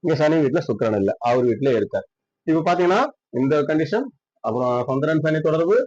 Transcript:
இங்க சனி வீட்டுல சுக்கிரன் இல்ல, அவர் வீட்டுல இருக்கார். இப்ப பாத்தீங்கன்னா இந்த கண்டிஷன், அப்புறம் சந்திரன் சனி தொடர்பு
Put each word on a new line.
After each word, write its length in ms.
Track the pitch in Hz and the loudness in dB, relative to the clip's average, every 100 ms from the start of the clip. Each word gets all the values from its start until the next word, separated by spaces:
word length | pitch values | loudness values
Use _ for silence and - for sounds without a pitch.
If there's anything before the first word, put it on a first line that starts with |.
இங்க 100 | 175 151 | -2 2
சனி 160 | 151 160 | 2 2
வீட்டுல 180 | 143 156 160 | 2 0 -2
சுக்கிரன் 300 | 107 113 107 | -2 0 0
இல்ல, 100 | 98 104 120 | 0 0 0
அவர் 160 | 127 123 | 2 2
வீட்டுல 220 | 117 139 117 | 0 0 0
இருக்கார். 260 | 135 - - _ _ _ - | 0 -4 -8 _ _ _ -2
இப்ப 160 | 160 165 | 0 0
பாத்தீங்கன்னா 320 | 175 175 196 294 - _ - | 0 2 2 0 -6 _ -4
இந்த 140 | 135 147 143 | 0 0 0
கண்டிஷன், 380 | 156 147 214 269 _ _ _ | -2 0 -2 -4 _ _ _
அப்புறம் 280 | 113 117 123 123 120 | -6 -2 -2 -2 -2
சந்திரன் 340 | 131 143 160 | -2 0 0
சனி 140 | 156 156 156 | 0 0 0
தொடர்பு 280 | 160 170 226 | 0 2 2